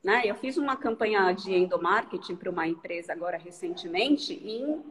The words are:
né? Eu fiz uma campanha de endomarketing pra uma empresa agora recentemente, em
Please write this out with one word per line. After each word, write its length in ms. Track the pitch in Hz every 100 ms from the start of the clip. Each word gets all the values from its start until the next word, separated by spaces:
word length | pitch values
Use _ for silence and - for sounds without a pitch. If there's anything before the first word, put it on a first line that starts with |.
né? 200 | - 233
Eu 120 | 220 247
fiz 200 | 262 294
uma 220 | 285 269
campanha 560 | 247 226 214 214 185
de 200 | 185 190
endomarketing 840 | 185 180 175 170 208 - 185 - 175
pra 120 | 185
uma 160 | 180 160
empresa 460 | 165 180 175 170
agora 260 | 175 175 170
recentemente, 960 | 165 - 175 175 175 175 254 285 - 190
em 460 | 214 226 277 311 -